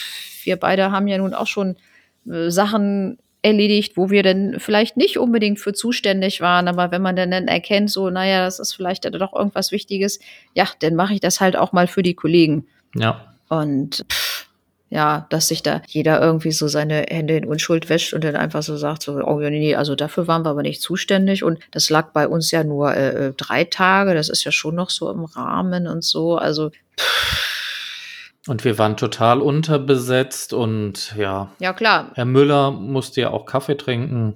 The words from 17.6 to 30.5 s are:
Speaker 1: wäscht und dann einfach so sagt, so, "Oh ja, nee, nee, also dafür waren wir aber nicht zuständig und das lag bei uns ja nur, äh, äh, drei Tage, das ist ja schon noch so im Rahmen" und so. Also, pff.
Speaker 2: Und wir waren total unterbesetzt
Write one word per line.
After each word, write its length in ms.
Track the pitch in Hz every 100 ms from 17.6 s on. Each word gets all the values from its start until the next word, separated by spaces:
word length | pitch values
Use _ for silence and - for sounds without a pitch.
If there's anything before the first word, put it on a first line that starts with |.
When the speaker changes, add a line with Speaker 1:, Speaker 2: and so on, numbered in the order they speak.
| - 165 165
Speaker 1:
wäscht 240 | 170 -
und 100 | 165
dann 100 | 156
einfach 280 | 147 156 156
so 160 | 156 147
sagt, 240 | 147 156
so, 100 | - 143
"Oh 160 | - 147
ja, 80 | 147
nee, 80 | 151
nee, 160 | 151
also 200 | - 147
dafür 320 | 135 151 - 170
waren 200 | 165 160
wir 40 |
aber 120 | 147
nicht 180 | 143 147
zuständig 640 | - 185 - 196 190 196
und 140 | 170 165 -
das 200 | - -
lag 220 | 156 160
bei 140 | 156 147
uns 240 | 165 160
ja 140 | 165
nur, 300 | 156 143 143
äh, 320 | - 135 - 139
äh, 40 | 135
drei 280 | - 120
Tage, 500 | 175 - 185 190 202
das 160 | 165 151
ist 140 | -
ja 80 | -
schon 220 | - 156
noch 140 | 170 185
so 220 | - 165
im 140 | 185 160
Rahmen" 600 | - - - 185 180 170
und 160 | 165
so. 360 | - 156 165 165
Also, 320 | 147 151 151 - _ -
pff. 360 | - - - - - - - - - - - - - _ -
Speaker 2:
Und 160 | 117
wir 120 | 127 107
waren 220 | 107 107
total 420 | 117 - 117 127
unterbesetzt 1120 | 147 147 160 147 135 131 123 127 131 - -